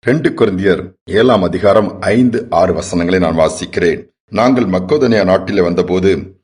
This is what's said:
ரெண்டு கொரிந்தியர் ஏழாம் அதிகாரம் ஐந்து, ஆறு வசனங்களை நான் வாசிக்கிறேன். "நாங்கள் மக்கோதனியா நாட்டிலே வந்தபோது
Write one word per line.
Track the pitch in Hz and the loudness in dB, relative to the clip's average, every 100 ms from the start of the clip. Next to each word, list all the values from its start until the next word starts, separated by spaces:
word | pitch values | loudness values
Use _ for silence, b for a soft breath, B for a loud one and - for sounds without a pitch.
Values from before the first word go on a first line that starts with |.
| - | 0
ரெண்டு | 143 143 | 0 0
கொரிந்தியர் | - 113 92 98 85 - _ | 0 -2 0 0 0 -4 _
ஏழாம் | - 98 123 110 | -4 0 2 2
அதிகாரம் | 92 90 101 101 101 - | 0 0 2 2 2 -4
ஐந்து, | - 107 123 117 - | -2 2 2 0 -2
ஆறு | 80 92 | 0 0
வசனங்களை | 80 - 90 87 92 | -2 -4 -4 0 0
நான் | 82 82 | 0 0
வாசிக்கிறேன். | 80 - - - 87 78 - _ _ | 0 -2 -8 -2 0 -2 -8 _ _
"நாங்கள் | 101 123 131 | 0 2 2
மக்கோதனியா | 107 92 92 147 127 110 | 0 -2 -2 0 2 2
நாட்டிலே | 95 95 - 101 | 2 0 0 -2
வந்தபோது | 87 87 87 90 95 85 - - | 2 2 0 0 0 0 -4 -18